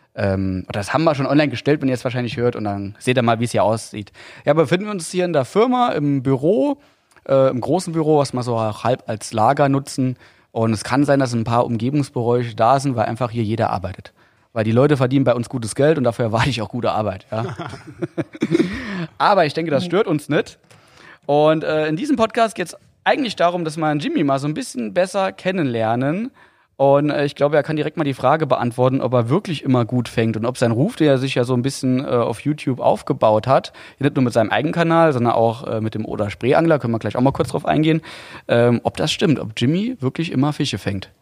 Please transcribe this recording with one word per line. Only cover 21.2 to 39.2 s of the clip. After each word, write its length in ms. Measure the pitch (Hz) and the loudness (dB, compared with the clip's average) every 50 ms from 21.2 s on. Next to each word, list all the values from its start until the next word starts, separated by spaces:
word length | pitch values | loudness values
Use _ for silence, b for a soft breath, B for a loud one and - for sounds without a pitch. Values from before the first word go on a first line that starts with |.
| B | B
Und, 380 | - 143 147 151 156 160 160 - | 0 2 4 4 4 4 2 0
äh, 220 | - 156 156 156 | -2 -2 0 0
in 100 | 156 156 | 0 -2
diesem 200 | 165 254 294 294 | -2 -2 -2 0
Podcast 380 | 214 226 214 - 240 226 220 - | 0 0 0 2 0 0 0 0
geht's 220 | - 175 165 - - _ _ _ _ _ | -4 -8 -8 -8 -14 _ _ _ _ _
eigentlich 320 | 180 226 311 277 220 - | 0 0 2 0 -4 -2
darum, 280 | - 175 175 175 180 170 | 0 0 2 2 0 -4
dass 120 | 160 151 | -4 -4
wir 160 | 165 160 156 147 | -2 -2 0 0
Jimmy 300 | 143 147 247 339 285 160 | 0 -2 -2 0 0 2
mal 140 | 139 135 135 | 2 2 0
so 100 | 135 147 | 0 -2
ein 60 | 151 | -4
bisschen 400 | 160 262 - - 254 233 214 190 | -4 -6 -8 -8 -8 -8 -4 -2
besser 380 | 175 180 185 - 202 190 190 190 | 0 -2 0 0 -2 -2 -2 -4
kennenlernen. 1000 | - - 185 190 196 160 135 117 117 113 110 117 123 131 139 156 190 226 262 b b b b b b b b _ | -4 -4 -2 -2 0 0 0 0 0 0 0 0 0 0 -2 -2 -4 -6 -8 b b b b b b b b _
Und, 340 | - 139 139 139 143 143 151 | 2 4 4 4 4 4 2
äh, 140 | 143 143 143 | 0 0 -2
ich 100 | 143 - | -2 0
glaube, 180 | - 143 143 151 | 0 0 2 2
er 60 | 151 143 | 2 2
kann 140 | - 156 | 0 -2
direkt 200 | 151 147 156 - | -2 -4 -4 -4
mal 80 | - 156 | -2 -2
die 100 | 143 135 | -2 -2
Frage 320 | - - 127 143 165 160 | 0 2 2 2 2 2
beantworten, 540 | 135 - - 117 120 117 - 127 131 127 135 | 0 0 0 0 -2 0 2 2 2 2 0
ob 120 | - 120 123 | 0 0 2
er 160 | 123 117 117 | 2 2 2
wirklich 340 | 135 196 - - 160 - - | 0 0 0 -2 -6 -4 0
immer 220 | - 127 123 117 | 0 2 2 2
gut 240 | 107 - 123 117 - | 0 0 -2 -2 -2
fängt 280 | - - 113 113 110 | -2 0 0 0 0
und 80 | 113 107 | 0 -2
ob 120 | 120 131 - | -2 0 0
sein 140 | 127 117 117 | 2 2 2
Ruf, 240 | 113 143 214 - | 2 0 0 0
den 100 | - 156 | 2 4
er 120 | 147 135 131 | 4 4 4
sich 160 | 127 135 - | 2 0 0
ja 80 | 139 123 | -2 0
so 100 | 120 131 | 0 0
ein 80 | 120 120 | 0 0
bisschen, 380 | 139 135 - - 131 127 127 143 | -2 -4 -2 -2 0 0 0 0
äh, 40 | 135 | 0
auf 320 | 127 120 117 131 117 - | 0 0 0 0 -2 -2
YouTube 400 | - 139 151 151 - 147 127 - | -4 -4 -4 -2 -2 -4 -2 0
aufgebaut 680 | 117 123 185 214 - - 143 127 - 110 107 107 107 | 2 0 0 0 -2 -4 -2 2 2 2 2 2 2
hat, 260 | 123 135 156 - - B B B B B _ | 2 2 2 2 -2 B B B B B _
nicht 180 | 131 143 - | -2 -2 0
nur 80 | 139 127 | 0 0
mit 80 | 123 110 | 2 2
seinem 180 | 120 110 98 | 2 2 2
eigenen 220 | 98 107 131 160 - | 0 0 0 0 0
Kanal, 380 | 170 170 165 165 165 165 160 139 | 0 0 2 4 4 4 4 4
sondern 220 | 123 117 120 - | 2 2 2 2
auch, 300 | - 113 117 113 120 - | 4 2 2 0 -2 -6
äh, 140 | - - 110 | -6 -4 -4
mit 140 | 110 110 - | -4 -4 -4
dem 100 | 107 110 | -6 -6
Oder 260 | - - 107 107 101 | -6 -4 -4 -4 -4
Spreeangler, 480 | - - - 120 151 160 165 165 160 147 | -4 -4 0 2 2 4 4 4 2 0
können 140 | - 117 117 | 0 -2 -4
wir 60 | 113 | -2
gleich 160 | - 107 - | -4 -4 -2
auch 40 | 117 | 2
mal 120 | 127 135 143 | 2 2 2
kurz 160 | - 170 - | 0 -2 -4
drauf 160 | - - - | -4 -4 -2
eingehen, 360 | - 80 151 156 156 160 165 B B B B B B B B B - | 0 0 2 2 2 2 0 B B B B B B B B B 0
ähm, 320 | - 120 117 120 120 113 - | 2 4 4 4 2 2 0
ob 140 | 117 - | -2 -4
das 160 | - - 156 - | -2 -2 -2 -2
stimmt, 260 | - | 0